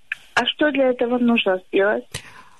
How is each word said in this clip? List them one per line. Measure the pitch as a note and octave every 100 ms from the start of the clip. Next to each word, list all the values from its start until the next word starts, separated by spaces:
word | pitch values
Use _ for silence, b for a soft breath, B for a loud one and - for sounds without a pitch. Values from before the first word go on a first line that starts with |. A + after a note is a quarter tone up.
| - - - -
А | B3
что | - D4+
для | C4+ C4
этого | B3 A#3 B3
нужно | A#3+ A#3 G3+ F#3 -
сделать? | G3 G3 A#3 - B B B B